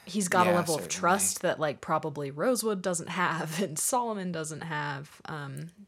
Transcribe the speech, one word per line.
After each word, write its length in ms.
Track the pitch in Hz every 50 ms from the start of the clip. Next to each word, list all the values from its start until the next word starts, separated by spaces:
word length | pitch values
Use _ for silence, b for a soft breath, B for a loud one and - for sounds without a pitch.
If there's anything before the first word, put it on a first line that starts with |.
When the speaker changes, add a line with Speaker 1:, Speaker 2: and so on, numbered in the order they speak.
| B
Speaker 1:
he's 240 | 185 170 214 190 170
got 180 | 196 180 180
a 40 | 180
Speaker 2:
Yeah, 60 | 175
Speaker 1:
level 180 | 175 170 165 156
of 80 | 139
Speaker 2:
certainly. 160 | - - - -
Speaker 1:
trust 420 | 175 175 190 196 - - - -
that, 180 | - 170 - -
like, 200 | 156 147 135 -
probably 500 | - - 160 151 - 156 139 147 143 139
Rosewood 520 | 135 147 190 254 247 208 220 220 208 185
doesn't 260 | 180 190 175 165 - 185
have 520 | 165 185 180 156 160 160 165 160 156 175
<laughs> 20 |
and 160 | 202 139 156 -
Solomon 540 | - - 262 247 240 233 214 196 185 185
doesn't 300 | 170 160 156 151 156 -
have, 580 | - 165 151 151 147 147 139 139 147 - - - -
um, 420 | - 160 147 143 135 139 143 156 170 - 202 202